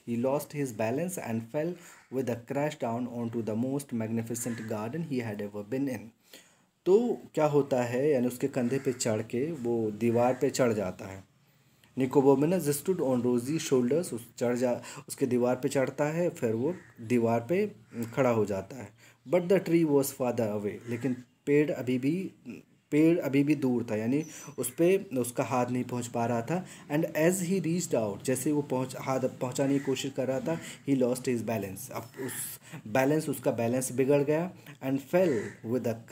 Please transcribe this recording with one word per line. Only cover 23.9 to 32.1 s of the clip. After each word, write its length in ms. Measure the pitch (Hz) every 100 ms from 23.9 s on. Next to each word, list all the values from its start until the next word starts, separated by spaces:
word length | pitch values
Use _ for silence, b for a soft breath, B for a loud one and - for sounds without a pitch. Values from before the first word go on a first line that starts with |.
था, 40 | 107
यानी 300 | 113 143 160 B B B
उस 140 | 127
पे 360 | - 170 196 202 131
उसका 260 | 120 -
हाथ 220 | 120 127 123
नहीं 180 | 127
पहुंच 240 | 120 123 117
पा 180 | 120 117
रहा 160 | 117
था। 240 | 120 175 B B B
And 140 | 147 170
as 280 | 151 165 190
he 200 | 170 190
reached 320 | 156 175 -
out, 300 | 127 107 98
जैसे 280 | - 127 151
वो 100 | 147
पहुंच, 340 | 143 127 131 -
हाथ 200 | 139 131
पहुंचाने 600 | 123 - 127 123 139 139
की 60 | 139
कोशिश 260 | 131 139
कर 160 | - 127
रहा 120 | 135
था, 200 | 139 165 B B -
he 120 | 139
lost 180 | 123 123
his 180 | 135 120
balance। 500 | 110 113 98 95 -
अब 120 | 113
उस 560 | -